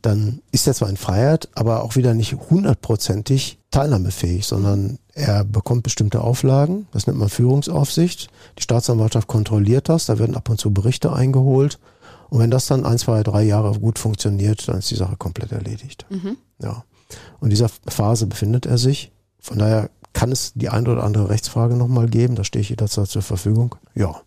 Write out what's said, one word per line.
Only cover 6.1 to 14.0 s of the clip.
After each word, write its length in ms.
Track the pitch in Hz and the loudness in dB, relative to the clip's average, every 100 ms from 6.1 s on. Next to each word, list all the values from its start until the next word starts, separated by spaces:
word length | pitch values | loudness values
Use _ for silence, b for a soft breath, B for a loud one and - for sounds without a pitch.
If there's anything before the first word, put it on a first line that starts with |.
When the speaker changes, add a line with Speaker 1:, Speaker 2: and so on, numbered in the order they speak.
| - | 0
Speaker 1:
Auflagen. 680 | - 123 131 135 147 190 208 | 0 0 2 4 2 -2 -4
Das 140 | 104 - | -4 -2
nennt 140 | 98 | 0
man 100 | 101 | -2
Führungsaufsicht. 1000 | - 123 139 - 165 147 - 175 - - B B - | 2 2 2 0 0 0 2 0 -2 -16 B B -12
Die 60 | |
Staatsanwaltschaft 640 | - 117 - 117 110 120 - | 0 0 2 2 2 0 0
kontrolliert 600 | 113 101 107 101 127 - | 0 2 2 4 2 2
das. 160 | 165 - | 0 2
Da 140 | 104 | 0
werden 160 | 110 120 | 0 -2
ab 140 | - | -4
und 100 | 110 | -2
zu 120 | - | 0
Berichte 380 | 101 107 131 - | 2 0 0 -2
eingeholt. 680 | 123 131 131 135 135 143 - B B B B B | 2 2 4 4 4 2 -2 B B B B B
Und 100 | 123 | 2
wenn 100 | 117 | 4
das 160 | 131 - | 2 2
dann 180 | 135 120 | 0 2
ein, 120 | 117 | 0
zwei, 240 | - 110 | 2 2
drei 200 | 107 104 | 2 2
Jahre 340 | 107 104 107 104 | 4 2 2 0
gut 220 | 107 | -2
funktioniert, 680 | 113 | -2